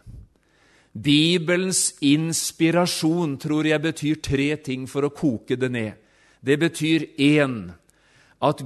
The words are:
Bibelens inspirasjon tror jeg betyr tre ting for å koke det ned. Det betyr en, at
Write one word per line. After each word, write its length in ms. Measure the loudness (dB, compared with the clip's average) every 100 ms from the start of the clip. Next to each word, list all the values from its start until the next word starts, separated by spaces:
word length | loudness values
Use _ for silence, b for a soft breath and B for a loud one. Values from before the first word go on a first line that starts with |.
| -20 -20 -20 _ b b b b b
Bibelens 1000 | -6 2 4 6 2 2 0 0 -2 -2 0
inspirasjon 1300 | 2 2 2 -4 -6 0 2 2 0 0 0 0 -2 -4
tror 260 | -2 -2 0
jeg 140 | 0
betyr 380 | -2 -2 -4 -4
tre 300 | -2 -2 0 -4
ting 240 | -6 -8 -6
for 180 | -2 -4
å 60 |
koke 420 | 0 -2 -2 -4 -4
det 140 | -2
ned. 220 | -2 -6 -8 b b b b
Det 160 | 0 2
betyr 460 | 0 -2 0 0 -2 0 4 4
en, 180 | 2 -2 -10 -16 _ b b b b b
at 180 | -2 -2